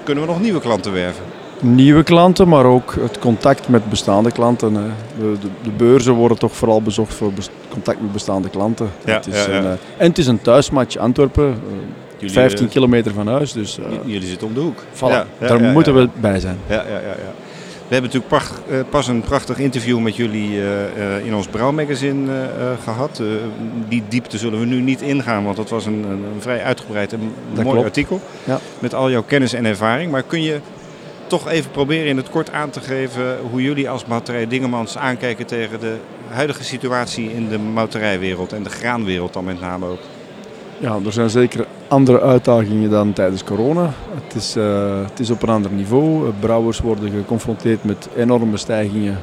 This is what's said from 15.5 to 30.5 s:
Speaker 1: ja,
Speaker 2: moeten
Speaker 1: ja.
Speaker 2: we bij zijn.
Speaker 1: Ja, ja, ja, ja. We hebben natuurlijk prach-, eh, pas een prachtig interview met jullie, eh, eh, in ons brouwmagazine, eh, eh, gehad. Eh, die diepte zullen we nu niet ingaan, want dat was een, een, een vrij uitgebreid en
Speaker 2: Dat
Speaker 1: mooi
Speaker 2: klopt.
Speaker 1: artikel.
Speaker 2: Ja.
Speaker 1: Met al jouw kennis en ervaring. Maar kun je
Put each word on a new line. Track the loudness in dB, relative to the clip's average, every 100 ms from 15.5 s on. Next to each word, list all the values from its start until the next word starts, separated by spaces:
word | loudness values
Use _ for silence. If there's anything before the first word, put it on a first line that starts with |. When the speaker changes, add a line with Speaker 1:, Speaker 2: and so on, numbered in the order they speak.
| 4
Speaker 1:
ja, | 6
Speaker 2:
moeten | 6 6 6
Speaker 1:
ja. |
Speaker 2:
we | 4 2
bij | 0 2
zijn. | -2 -6 -2
Speaker 1:
Ja, | -4
ja, | -2
ja, | -6 -8
ja. | -8 -10 -14 -16 -16 -16 -18 -2
We | -2
hebben | 0
natuurlijk | -2 0 0
prach-, | 0 -10 -6 -4
eh, | -2
pas | -2 0
een | -2
prachtig | 0 -2 -2 -2
interview | -2 0 0 0
met | 0 0
jullie, | -2 -2 -2 -2
eh, | -2 -2 -4 -4 -4 -4
eh, | -2
in | -4
ons | -4
brouwmagazine, | -2 0 0 -2 -2 -2 -2 -2
eh, | -4
eh, | -6 -4 -4 -4
gehad. | -6 -4 -4 -4
Eh, | -4 -2 -4 -8 -8 -6 -2
die | -2 -2
diepte | -4 -4 -6
zullen | -4 -2
we | 0
nu | 0
niet | 0 -2
ingaan, | -2 -2 0 -2
want | -2 -4
dat | -4
was | -4 -2
een, | -4
een, | -4 -6 -6
een | -8
vrij | -4 -4
uitgebreid | -2 -4 -4 -4 -4
en | -4 -6 -8 -8
Speaker 2:
Dat | -2
Speaker 1:
mooi | 2
Speaker 2:
klopt. | 4 2
Speaker 1:
artikel. | 0 -2 -4 -6 -12
Speaker 2:
Ja. | -4 -4 -6 -8
Speaker 1:
Met | -6
al | 0 0
jouw | 0
kennis | 2 2 2
en | 0 -2
ervaring. | 0 0 0 -2
Maar | -4
kun | -2 -4
je | -2